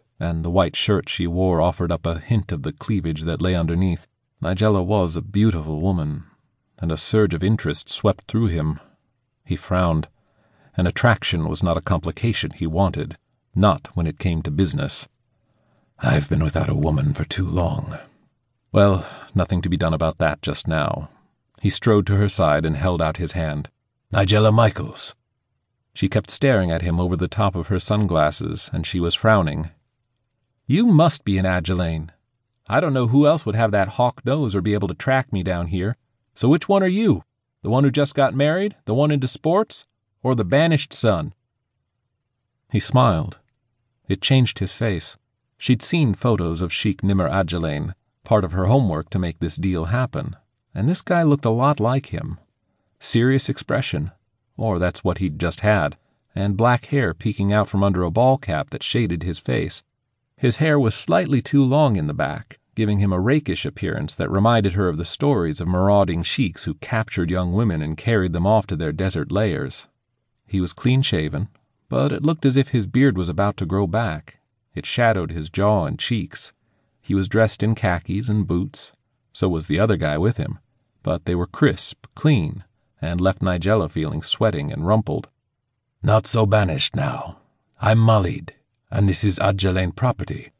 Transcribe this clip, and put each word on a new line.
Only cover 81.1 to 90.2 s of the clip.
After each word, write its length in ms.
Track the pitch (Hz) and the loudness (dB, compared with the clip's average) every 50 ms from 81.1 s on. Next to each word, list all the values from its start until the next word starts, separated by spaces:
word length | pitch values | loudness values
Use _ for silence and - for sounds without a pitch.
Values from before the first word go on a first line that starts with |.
| 90 85 - | -4 -4 -4
they 100 | 90 90 | -4 -2
were 140 | 87 87 | -2 -4
crisp, 600 | - - - 151 131 92 - - - - _ _ - - | -4 -2 2 2 2 2 0 -8 -12 -14 _ _ -20 -8
clean, 520 | - - 156 147 107 82 - - 98 - _ _ _ _ _ _ - | 0 2 2 4 2 0 -2 -6 -10 -14 _ _ _ _ _ _ -10
and 200 | - 82 87 87 | -6 -4 -2 0
left 200 | 90 95 92 - | 0 0 0 0
Nigella 480 | 98 95 90 87 82 98 107 107 95 85 | -2 -2 -2 -2 0 0 2 2 0 -2
feeling 320 | - 82 78 76 76 76 | -2 -4 -4 -4 -4 -6
sweating 520 | - - - - - 110 87 76 69 76 - | -4 -4 -2 0 0 0 0 -2 -6 -6 -6
and 120 | - 78 | -4 0
rumpled. 440 | 90 107 110 104 - - - - - _ _ _ _ _ _ _ _ _ _ _ _ _ - - | 2 2 2 2 -2 -4 -6 -6 -10 _ _ _ _ _ _ _ _ _ _ _ _ _ -4 0
"Not 240 | - 104 113 - | 2 2 2 2
so 180 | - - 113 113 | 0 0 0 2
banished 480 | 98 110 107 101 90 78 69 - - - | 4 2 2 2 0 -2 -2 -4 -4 -4
now. 440 | - - 139 123 - - - - _ _ _ _ _ _ _ _ - | -4 -4 -4 -6 -8 -12 -14 -16 _ _ _ _ _ _ _ _ -2
I'm 260 | 107 110 110 113 113 | 0 2 4 6 6
Malid, 480 | 113 110 104 92 85 - - 82 - - _ _ _ _ _ _ - | 6 4 4 2 0 -4 -6 -10 -14 -20 _ _ _ _ _ _ -6
and 180 | - 98 101 98 | 0 2 2 2
this 140 | 92 - - | 2 2 0
is 160 | 104 92 - | 0 0 0
Adjalain 540 | - 98 98 95 101 95 90 92 92 87 - | -2 -2 -2 0 0 0 0 0 -2 -2 -2
property. 580 | - 123 127 117 - | -2 -2 -2 -2 -2